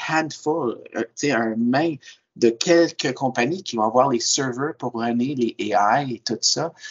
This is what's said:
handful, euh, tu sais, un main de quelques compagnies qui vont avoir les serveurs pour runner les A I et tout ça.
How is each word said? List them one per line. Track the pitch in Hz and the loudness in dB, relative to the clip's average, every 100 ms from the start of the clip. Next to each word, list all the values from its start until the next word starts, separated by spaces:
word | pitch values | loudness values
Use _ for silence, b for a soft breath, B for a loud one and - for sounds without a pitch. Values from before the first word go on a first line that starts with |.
| - | -2
handful, | 160 156 - 151 165 123 - - - | -2 -2 -4 -4 -2 -2 -6 -8 -8
euh, | |
tu | 117 - 147 | -8 -4 -2
sais, | |
un | 117 113 110 | 0 0 0
main | 117 135 165 143 B B B - | 0 2 0 -4 B B B 2
de | 117 | 2
quelques | 113 - 170 165 - 143 | 4 4 6 4 2 -4
compagnies | 127 135 123 127 190 | -2 -2 0 -2 -2
qui | - 117 | -6 -2
vont | |
avoir | 110 120 135 | 2 4 4
les | 117 | 2
serveurs | - - 131 120 147 156 | 0 0 -2 -2 -4 -4
pour | 127 | -6
runner | 113 117 120 127 | -4 -2 0 0
les | 135 117 - 104 | 0 -2 -2 0
A | 101 101 131 | 2 4 2
I | 139 113 | 0 -6
et | |
tout | - 110 | -6 -2
ça. | - - 160 - B | 0 0 -4 -8 B